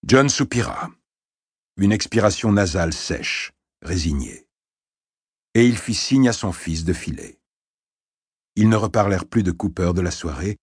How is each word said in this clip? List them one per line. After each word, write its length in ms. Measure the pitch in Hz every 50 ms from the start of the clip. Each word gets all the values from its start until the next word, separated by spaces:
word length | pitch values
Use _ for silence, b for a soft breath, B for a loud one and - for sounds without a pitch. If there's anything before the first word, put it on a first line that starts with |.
| -
John 240 | - 123 131 139 143
soupira, 640 | 135 - 143 110 - 120 110 101 - - - 175 - _ _ _ _ _ _ _ _ _ _ _ _ _ _ _ _
une 160 | - 98 101 107
expiration 600 | 101 - - - 117 104 104 98 - - 113 101
nasale 400 | 101 101 90 78 92 85 82 78
sèche, 600 | - - - 85 - 78 - - - - - _ _ _ _ _ _ -
résignée. 640 | - 87 90 76 80 73 71 - - - - _ _ _ _ _ _ _ _ _ _ _ _ _ _ _ _ _ _ _ _ _ _ _
Et 120 | 113 120
il 100 | 123 120
fit 180 | 98 - - 110
signe 340 | - - - 131 135 131 123
à 40 | 113
son 200 | - - 101 85
fils 320 | - - - 82 80 82
de 80 | 85 90
filer. 480 | - - - 71 - - - - _ _ _ _ _ _ _ _ _ _ _ _ _ _ _ _ _ _ _ _ _ _ _ _
Ils 140 | - 107 110
ne 80 | 113
reparlèrent 500 | 110 107 104 87 117 104 101 98 90 87
plus 160 | - - 120 101
de 80 | 90
Cooper 420 | 87 - - 98 - - 92 87 90
de 60 | 90
la 120 | 92 87 82
soirée 460 | - - 82 73 67 82 101 107 -